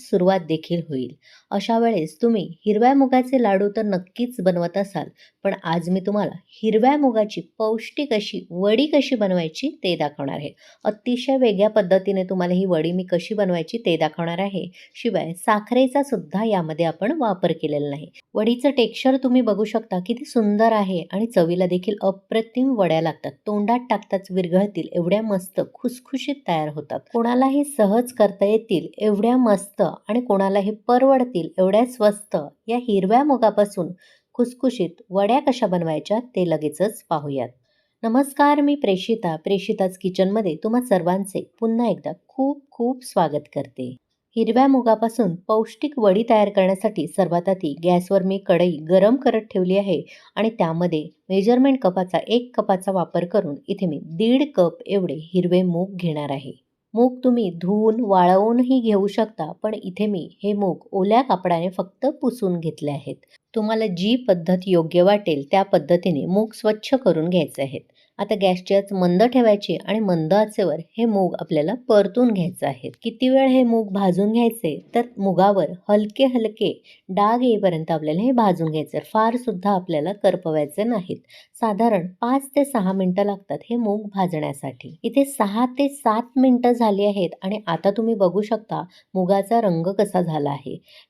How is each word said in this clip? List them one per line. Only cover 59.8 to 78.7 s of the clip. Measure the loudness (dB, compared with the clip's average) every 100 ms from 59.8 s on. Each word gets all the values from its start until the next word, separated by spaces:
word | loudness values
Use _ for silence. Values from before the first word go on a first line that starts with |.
| -8 -4 -2
मी | -4 -6 -8
हे | -4
मूग | -2 -2 -4 -6
ओल्या | -2 2 2
कापडाने | 2 0 0 0 -2
फक्त | -4 -8 _ -4 -2
पुसून | -4 -2 -2 -2
घेतले | -4 -6 -6
आहेत. | -8 -10 -14 _ _ _
तुम्हाला | -4 -2 0 -2
जी | -2 0 0 2
पद्धत | 0 2 -2 2
योग्य | 2 2 4
वाटेल | 4 4 2 -4 0
त्या | 0
पद्धतीने | 2 0 2 2 2 -2 0
मूग | 0 -2
स्वच्छ | -2 -2 -2 0
करून | 0 2 2 2
घ्यायचे | 0 0 -4
आहेत. | -6 -8 -14 _ _ -8
आता | -4
गॅसची | 0 0 0 0
आच | 0 0
मंद | 0 2 4
ठेवायची | 4 4 4 2 0 -6
आणि | -4 -2
मंद | 0 0 2
आचेवर | 2 2 0 -2 -2 -6
हे | -2
मूग | 0 2 0 -2
आपल्याला | -4 -2 0 -2 2
परतून | 4 4 2 2
घ्यायचं | 2 -2 -4 -6
आहे. | -6 -12 -10
किती | -10 -2 2
वेळ | 4 4
हे | 4
मूग | 4 2 -2
भाजून | 0 0 2 2
घ्यायचे, | 2 0 0 -6 -6 -4
तर | -4 -4 -4
मुगावर | -2 4 4 4 0 -4 0
हलके | 0 0 0 2
हलके | 2 -2 -2 -4 -4 _ _ -8
डाग | 0 0 2
येईपर्यंत | 2 2 0 -2 -2
आपल्याला | -4 -2 -2
हे | 0
भाजून | 2 2 2 -2